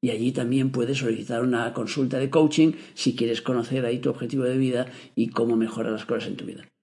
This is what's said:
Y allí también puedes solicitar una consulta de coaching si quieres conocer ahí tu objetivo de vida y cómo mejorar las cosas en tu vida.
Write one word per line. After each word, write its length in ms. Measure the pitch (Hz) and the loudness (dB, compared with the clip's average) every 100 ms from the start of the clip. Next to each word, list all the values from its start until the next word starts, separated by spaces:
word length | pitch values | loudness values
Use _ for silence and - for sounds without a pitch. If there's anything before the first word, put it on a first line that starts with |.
Y 100 | 123 | -2
allí 200 | 110 120 | 0 0
también 400 | 135 120 131 131 | 0 0 2 2
puedes 280 | 131 120 139 | 0 0 0
solicitar 420 | 127 110 104 117 | 0 -2 -2 -2
una 320 | 127 120 117 | 0 0 0
consulta 460 | 120 110 - 131 131 | -4 -6 -2 0 0
de 100 | 135 | 2
coaching 440 | 160 156 151 160 156 - | 4 4 6 4 4 -10
si 220 | - - 123 | -2 -2 0
quieres 260 | 117 113 | 0 0
conocer 440 | - 123 117 131 123 | 0 -2 0 -2 0
ahí 140 | 123 | 0
tu 100 | 131 | -2
objetivo 340 | 123 120 135 | -2 -2 0
de 140 | 127 131 | 0 2
vida 300 | 131 123 123 - - - | 2 2 -2 -6 -10 -2
y 140 | 113 | -2
cómo 280 | - 117 117 | 2 2 2
mejorar 340 | 113 117 113 | 2 -2 -4
las 140 | 107 - | -4 -4
cosas 240 | 113 104 | -4 -4
en 80 | 95 | -8
tu 80 | - | -10
vida. 180 | - - _ | -12 -18 _